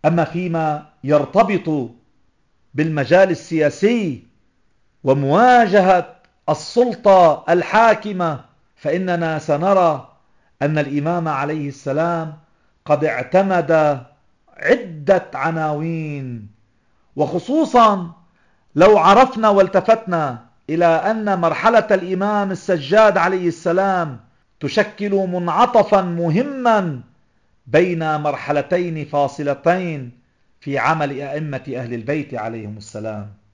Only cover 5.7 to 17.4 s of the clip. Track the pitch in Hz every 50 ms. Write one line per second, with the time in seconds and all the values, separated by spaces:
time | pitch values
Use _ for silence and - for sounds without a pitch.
5.7 | 185 208 185 185 190 180 175 - - _ _ _ _ _ _ - 156 - - -
6.7 | - 240 247 240 233 - - 208 190 185 175 160 143 - - - 175 180 160 -
7.7 | - 220 233 226 220 220 - 214 202 180 175 165 147 120 - _ _ _ _ _
8.7 | _ _ - 151 156 180 190 180 175 170 170 160 160 151 - - 151 143 170 196
9.7 | 202 190 180 165 151 131 - - _ _ _ _ _ _ _ _ _ _ 139 147
10.7 | 156 151 147 143 143 147 143 160 175 175 165 160 147 135 139 147 160 156 147 143
11.7 | 135 - - 143 135 151 165 170 175 165 160 156 151 - _ _ _ _ _ _
12.7 | _ _ _ - 151 143 151 151 113 123 127 - - 185 196 196 185 175 160 139
13.7 | 160 160 156 147 143 131 120 _ _ _ _ _ _ _ _ _ _ - - 151
14.7 | 240 240 - 185 165 151 143 165 190 180 - - - 131 135 160 165 160 156 151
15.7 | 151 147 156 165 165 160 156 151 147 143 135 127 120 113 104 104 _ _ _ _
16.7 | _ _ _ _ _ _ _ _ _ 135 147 - 160 208